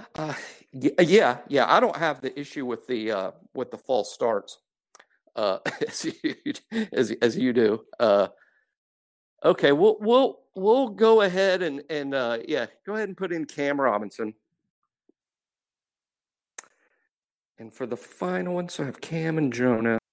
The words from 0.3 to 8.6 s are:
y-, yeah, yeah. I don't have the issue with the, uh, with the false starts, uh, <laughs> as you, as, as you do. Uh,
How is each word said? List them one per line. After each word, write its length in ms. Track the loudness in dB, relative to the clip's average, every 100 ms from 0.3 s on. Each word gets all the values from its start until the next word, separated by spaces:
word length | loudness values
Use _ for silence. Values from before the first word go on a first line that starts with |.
| -8 -14 -20 _
y-, 200 | -4 0 2
yeah, 400 | 6 6 6 2 0
yeah. 220 | 2 4
I 80 | 4
don't 160 | 2 0
have 240 | -4 -4
the 160 | -8 -10
issue 260 | -12 -8 -8
with 220 | -8 -6
the, 240 | -4 -2
uh, 200 | -4 -4 -10 _
with 160 | -10 -10
the 60 | -10
false 340 | -2 -2 -2
starts, 460 | -2 -2 -2 -4 -16 _ _ _ -20 _ _ _ -4
uh, 240 | -2 -2 -6
<laughs> 160 | -6 -6
as 180 | -4 -6
you, 300 | -6 -8 -6 -8 -10 -8 -6 -2
as, 180 | -2 -2 0
as 160 | -2 0
you 160 | 0
do. 320 | 2 2 0 -8 0
Uh, 280 | 2 4 2 -4 _ _